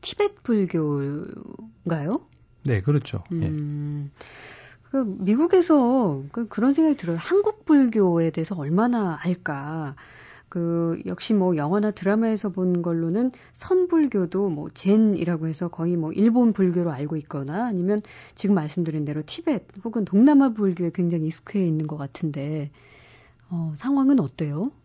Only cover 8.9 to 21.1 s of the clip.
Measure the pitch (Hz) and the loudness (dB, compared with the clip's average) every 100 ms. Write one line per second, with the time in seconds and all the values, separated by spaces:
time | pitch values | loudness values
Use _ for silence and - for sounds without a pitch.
8.9 | 240 196 156 175 180 - 139 143 160 151 | 0 -2 -2 -4 -4 -4 -8 -6 -8 -8
9.9 | 143 - - - - _ 175 170 170 170 | -10 -20 -20 -20 -20 _ -4 -2 0 0
10.9 | - 185 175 - 214 185 165 147 202 214 | -2 -6 -8 0 2 2 2 0 0 0
11.9 | 202 190 214 226 220 214 180 185 175 170 | -2 -2 0 0 -2 -4 -2 0 0 0
12.9 | 165 165 190 254 - - - - 370 359 | -2 0 0 -2 -4 -20 -18 -2 0 2
13.9 | 330 294 202 175 185 202 147 156 - 190 | 2 2 0 -2 0 -2 -2 -8 -4 2
14.9 | 214 220 196 170 170 160 156 175 - 170 | 4 4 2 0 -2 -4 -4 -6 -4 -2
15.9 | 175 160 - 220 233 240 196 185 175 170 | 0 -2 2 4 4 2 4 2 2 -2
16.9 | 135 147 160 147 143 139 170 247 190 180 | -4 -6 -6 -6 -8 -6 -4 -4 -2 0
17.9 | 208 208 - - - 190 196 156 180 165 | -2 -4 -20 -20 -6 2 2 0 -4 -2
18.9 | 151 147 147 151 - 339 247 - - 233 | -2 -4 -6 -8 -6 -4 -4 -6 -12 -6
19.9 | 220 196 196 262 294 277 214 196 175 170 | -4 0 6 6 6 4 2 -2 0 -4
20.9 | 170 175 | 0 -2